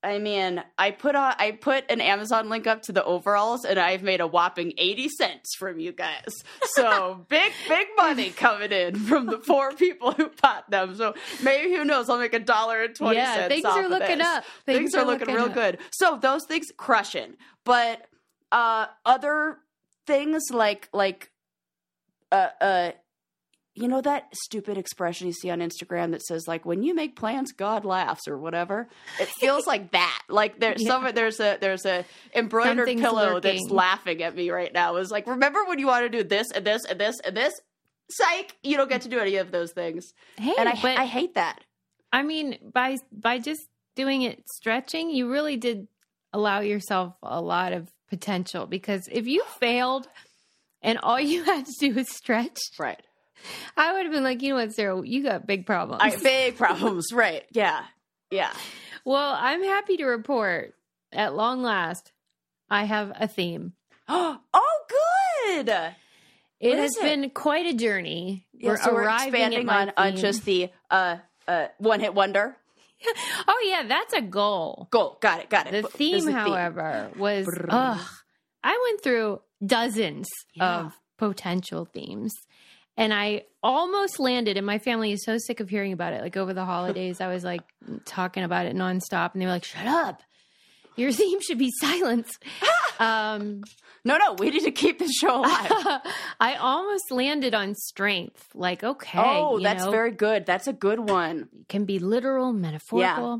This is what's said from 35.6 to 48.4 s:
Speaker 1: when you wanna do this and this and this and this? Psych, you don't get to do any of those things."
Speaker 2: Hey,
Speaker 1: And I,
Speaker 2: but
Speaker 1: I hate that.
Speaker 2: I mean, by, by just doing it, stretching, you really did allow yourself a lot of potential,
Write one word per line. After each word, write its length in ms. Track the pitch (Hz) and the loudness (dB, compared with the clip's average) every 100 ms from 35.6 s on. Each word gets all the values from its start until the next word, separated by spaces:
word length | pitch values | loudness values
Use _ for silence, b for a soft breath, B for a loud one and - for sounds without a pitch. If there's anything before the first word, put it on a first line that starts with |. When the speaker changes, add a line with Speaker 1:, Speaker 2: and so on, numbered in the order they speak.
Speaker 1:
when 140 | 392 330 | -2 -2
you 80 | 269 | 2
wanna 220 | 247 240 | 2 0
do 160 | 226 | -2
this 260 | 185 196 226 | 0 0 0
and 120 | - | -4
this 200 | 202 220 - | -2 -2 -2
and 120 | 185 | -2
this 200 | 208 254 | -2 -2
and 160 | - 196 | -6 -2
this? 180 | 277 294 _ _ _ _ _ | -2 -2 _ _ _ _ _
Psych, 460 | - 320 349 392 - | 0 0 0 -6 -10
you 120 | 277 285 | -2 0
don't 120 | 269 | 2
get 120 | 254 | 0
to 60 | 247 | -2
do 120 | 240 | -2
any 160 | 196 190 | 0 0
of 160 | 185 | -2
those 200 | 180 170 | -4 -4
things." 400 | 180 170 165 - _ b b | -6 -6 -8 -12 _ b b
Speaker 2:
Hey, 180 | 226 285 | -2 2
Speaker 1:
And 100 | 233 | 2
I, 40 | 240 | 2
Speaker 2:
but 160 | 254 254 | 0 0
Speaker 1:
I 60 | 262 | 0
hate 280 | 233 349 | -2 -2
that. 260 | - 170 - _ _ _ _ _ | -2 -2 -4 _ _ _ _ _
Speaker 2:
I 100 | 247 | 0
mean, 360 | 294 311 294 - - | 0 -4 -6 -8 -2
by, 240 | 254 254 262 - | 0 0 -2 -8
by 260 | 208 233 247 | -4 -2 0
just 220 | 240 311 - _ _ | -4 -8 -12 _ _
doing 280 | - 269 269 | -4 0 0
it, 200 | 247 - - | -2 -6 -14
stretching, 640 | - 226 233 262 320 330 | -8 -2 -2 -2 -6 -2
you 200 | 285 247 | -2 0
really 260 | 269 302 269 | -2 -2 -2
did 280 | 240 220 202 _ _ _ _ | -4 -4 -10 _ _ _ _
allow 280 | 202 208 202 | -2 0 0
yourself 540 | 208 208 190 190 180 180 | 0 -2 0 -2 -2 -8
a 180 | - 170 | -8 -6
lot 320 | 170 175 180 | -2 0 0
of 180 | 180 170 _ _ | -4 -8 _ _
potential, 580 | 180 - 185 | -10 -4 -4